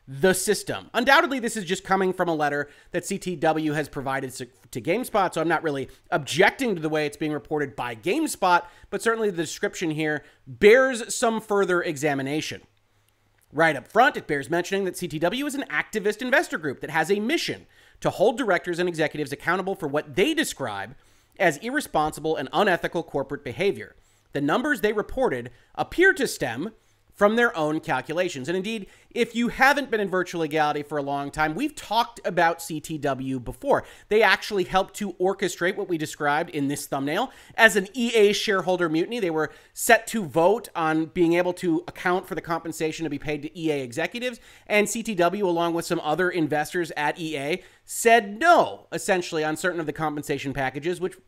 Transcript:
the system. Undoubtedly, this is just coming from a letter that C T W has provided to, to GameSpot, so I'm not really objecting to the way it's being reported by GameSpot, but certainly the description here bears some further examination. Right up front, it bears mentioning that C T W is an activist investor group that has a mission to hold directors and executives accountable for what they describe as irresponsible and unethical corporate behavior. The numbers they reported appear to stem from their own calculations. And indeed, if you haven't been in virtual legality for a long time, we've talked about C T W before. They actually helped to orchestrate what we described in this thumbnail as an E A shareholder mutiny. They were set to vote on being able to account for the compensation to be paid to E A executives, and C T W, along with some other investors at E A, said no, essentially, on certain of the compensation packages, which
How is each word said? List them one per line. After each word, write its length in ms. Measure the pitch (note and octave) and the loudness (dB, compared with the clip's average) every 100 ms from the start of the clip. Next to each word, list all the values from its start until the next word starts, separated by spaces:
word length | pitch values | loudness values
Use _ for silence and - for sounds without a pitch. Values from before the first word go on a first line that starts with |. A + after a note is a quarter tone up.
| - | -16
the 220 | C3+ F#3 | 0 2
system. 560 | F#3 - F#3+ - G2+ - | 4 2 -2 -2 -8 -6
Undoubtedly, 440 | A3+ B3+ D4 E4 C4+ | 0 4 6 4 0
this 200 | A3+ A3 | -4 -4
is 80 | E3 | -4
just 180 | F#3 | -4
coming 300 | - F#3+ F#3 | 0 0 0
from 160 | F3+ F3 | 0 0
a 40 | |
letter 360 | D#3 D3 C#3+ C#3 - - | 0 0 -2 -6 -10 -8
that 140 | F3 - | -8 -6
C 120 | G3 | -6
T 180 | F#3 E3 | -6 -2
W 380 | D#3+ D#3 D#3 | 0 2 0
has 160 | D3+ D3 | -2 -4
provided 420 | C#3+ C3+ C3+ C3+ - | -6 -4 -4 -4 -10
to, 120 | B2 _ - | -14 _ -14
to 80 | C3 | -8
GameSpot, 540 | C3 F3+ - G#3+ F3 | -2 -2 0 0 0
so 80 | E3 | 0
I'm 80 | D#3+ | 0
not 140 | D#3+ | 0
really 260 | D#3+ C#3 B2 - - | 0 -4 -6 -12 -4
objecting 640 | E3+ C3 C#3 G#3 - B3+ F3 | -4 -2 2 2 2 -2 -2
to 60 | |
the 60 | D#3 | -2
way 180 | D3+ D3 | -2 -2
it's 120 | - | -4
being 160 | D#3 | -4
reported 420 | D3 - D3+ C#3 - | -4 -4 -4 -4 -4
by 180 | A#2+ | -8
GameSpot, 720 | A#2 D#3+ C#4 D4+ - F#3 F3 - - - | -4 -2 0 -2 0 4 4 2 -18 -10
but 120 | G3+ | -4
certainly 280 | A3+ A3+ G#3+ | 0 0 0
the 140 | E3 | -2
description 480 | D3+ - F3+ - E3+ | -4 -4 -6 -2 -4
here 320 | D3+ D#3 D3+ - _ - | -2 -2 -2 -6 _ -16
bears 680 | B2 G3+ B3 C4 A#3 A3+ | 6 8 10 8 2 -6
some 280 | - A#3 A3 | 0 0 0
further 400 | - G3+ F3+ F3 | 0 6 8 6
examination. 800 | F3 C#3+ D3 C#3 C3+ D#3 - G2 _ _ _ _ _ _ _ _ _ | 2 0 0 2 0 -2 -4 -8 _ _ _ _ _ _ _ _ _
Right 240 | C#3+ D#3+ C#3 | 0 2 0
up 140 | - | -2
front, 260 | G#3 C4+ A#3+ | 4 4 4
it 120 | - | -4
bears 220 | D3 C3+ | -4 -2
mentioning 360 | E3+ F3 G3 F#3+ | -2 -2 -2 -2
that 100 | - | -4
C 140 | F3 | -6
T 100 | D3+ | 0
W 260 | E3+ B3 D4 | 0 0 -4
is 100 | C4 | -6
an 100 | - | -4
activist 520 | D3+ - G#3+ G3 G#3 | -4 -2 -2 -2 -2
investor 360 | B3+ C#4 E4+ A3+ | 0 0 0 -4
group 220 | D3+ A#2+ | -6 -8
that 100 | C#3 | -4
has 220 | D#3 D#3+ | -2 0
a 80 | G#3 | 0
mission 480 | A3 E4 - G2 - _ - - | 0 -2 -4 -8 -12 _ -20 -6
to 100 | D3+ | -4
hold 280 | - G#3+ B3+ | 2 2 2
directors 420 | A#3 E3+ - E3+ | 0 0 0 -2
and 80 | F3+ | -2
executives 460 | D#3+ D3 D3 C#3 | 0 -2 -2 -6
accountable 420 | C3+ D#3+ F#3 F#3 F#3+ | -6 -2 -2 -2 -4
for 140 | D3 | -2
what 260 | D3+ D3+ C3+ | -2 -2 0
they 180 | C#4 | 0
describe 600 | D#4+ C#4+ - B2 G2 G2+ - _ _ _ - | 2 -2 -4 -6 -6 -8 -14 _ _ _ 0
as 200 | F3+ D3 | 2 2
irresponsible 800 | A3+ C#4+ - D#3+ D3+ D3 D#3 D3+ | -4 -4 -2 0 0 -2 -4 -4
and 100 | C3 | -2
unethical 500 | D#3 G3+ E3+ E3+ F3 | 2 2 2 0 -4
corporate 400 | - C#3+ C3+ C#3+ | -4 -4 -4 -6
behavior. 540 | B2+ A2+ G3 B2 G#2 _ _ _ _ | -8 -2 -2 -2 -8 _ _ _ _
The 80 | C#3 | -2
numbers 400 | C#3+ G3+ D4 B3 | 0 2 0 0
they 140 | G#3+ | 0
reported 580 | G#3+ - C4 A#3 B2+ A#2+ - _ - | 0 -4 0 0 -2 -8 -16 _ -8
appear 380 | - - F#4+ | -4 4 4
to 140 | F#4 G#4 | 4 0
stem 440 | - C3 A#2 G3+ - _ _ _ | -2 -4 -4 -8 -10 _ _ _
from 220 | - G3+ A3+ | 2 2 4
their 200 | A#3+ D#3+ | 2 2
own 220 | D3+ D#3 | 0 -2
calculations. 680 | D#3 C3 B2 D#3+ F#3 C#3 B2+ | -2 -4 -2 -2 -2 -4 -4
And 80 | F#3 | -4
indeed, 300 | G3 A3+ - - _ | -4 -6 -10 -20 _
if 240 | A3+ A3+ | -2 -2
you 140 | A#3 A#3+ | 0 -2
haven't 420 | - C4 C#4+ C4 | 4 4 4 0
been 100 | G#3+ | -2
in 80 | G3 | -2
virtual 340 | F#3 F3 F3 | -2 -2 -4
legality 420 | D#3+ D#3 D3 D3 | -2 0 0 0
for 160 | C#3+ D3+ | -4 -6
a 20 | |
long 300 | C#3 C#3 C#3 | -4 -4 -4
time, 240 | D#3 D#3 D#3 | -2 -2 0
we've 180 | D4 | -4
talked 460 | - - A3 A#3 - | -6 -2 0 0 -4
about 380 | G#3 F3 E3+ E3+ | -4 2 2 2
C 180 | - D#3 | -6 -8
T 200 | - D#3 | -8 -4
W 400 | C#3+ C3 C3 C3 | -2 -2 -4 -6
before. 460 | A#2+ - C#4 D#3 - - - | -6 -6 0 0 0 -14 0
They 120 | G#3+ | 4
actually 440 | G3+ G3 - G3+ F3+ | 6 4 0 -4 0
helped 280 | F#3+ F#3+ - | 0 0 -4
to 160 | G3+ | -8
orchestrate 640 | - F#3 F#3+ F3+ - F3 F#3+ | -2 -2 0 -4 -2 -2 -2
what 120 | F#3 | -4
we 80 | E3 | -4
described 540 | D3+ - D3 D3+ E3+ | -6 -4 0 0 -2
in 160 | D3 C#3 | -2 -2
this 180 | C#3+ - | -4 -4
thumbnail 460 | C#3+ C#3 F3 B3+ - - - | -4 -2 -2 -4 -8 -8 4
as 200 | A3+ G3 | 6 6
an 120 | F#3+ C4+ | -2 -2
E 160 | A#3 | 0
A 200 | A3+ G#3 | 6 6
shareholder 540 | G3+ - F#3+ E3+ F3+ F3 | 4 0 0 0 0 2
mutiny. 320 | D#3+ F#3+ A#3+ | 0 -2 -2
They 120 | F3+ | -2
were 200 | D#3 D3+ - - | -2 -4 -6 -20
set 320 | - - A3 A3 | -4 4 4 2
to 180 | A3+ E3 | -6 -2
vote 440 | D#3+ F3 A3+ - - | 4 4 4 -2 -4
on 300 | D#3+ D#3+ D#3+ | 0 0 -2
being 280 | F#3 E3 | 0 2
able 200 | E3+ F3+ | 2 0
to 300 | F3+ F3+ D#3+ - | -2 -2 -2 -2
account 400 | - F#3 F#3 F#3 | -6 -2 -2 -2
for 80 | D#3+ | -8
the 60 | |
compensation 640 | D#3+ E3 E3 - D#3+ D#3 | -6 -6 -6 -4 -4 -4
to 60 | D#3+ | -6
be 80 | C#3+ | -6
paid 240 | D3+ D3+ | -6 -6
to 180 | D3 F3 | -8 -6
E 120 | D#3 | -2
A 100 | C#3+ | -2
executives, 580 | B2 B2 E3+ A#3+ B3 A#3 - - - | -4 -4 -4 -4 -8 -8 -18 -18 -2
and 200 | G#3 G#3 | 0 0
C 140 | A#3 | -2
T 140 | A3+ F3+ | -4 2
W, 320 | E3+ G#3 F#3 | 2 2 0
along 260 | E3+ E3+ | 0 0
with 120 | E3 - | -2 -2
some 160 | E3+ | -2
other 280 | D3+ D#3 F3+ | -2 0 0
investors 600 | F3 D3+ D3 D3+ F3+ D#3+ - | 0 0 0 -2 -4 -6 -2
at 240 | D3 D#3+ | -2 -2
E 160 | D#3+ D3 | -6 -6
A, 280 | C#3 F#3 - _ | -4 -4 -6 _
said 540 | - - A3+ A#3 G3+ G#3+ | -12 2 6 6 4 0
no, 460 | E4+ D#4 B2 G2+ - | 6 6 6 0 -10
essentially, 520 | E3 - F#3 F3 E3 | -6 0 0 0 -2
on 140 | D#3 D#3 | -2 -2
certain 220 | F#3 E3+ | -2 -4
of 80 | D3+ | -6
the 40 | |
compensation 640 | C#3+ D#3 D3 C#3+ C#3 C#3 | -4 -4 -4 -4 -4 -4
packages, 480 | C3 C3 C#3 D#3 D#3+ | -4 -4 -4 -4 -4
which 160 | F3+ - | -6 -8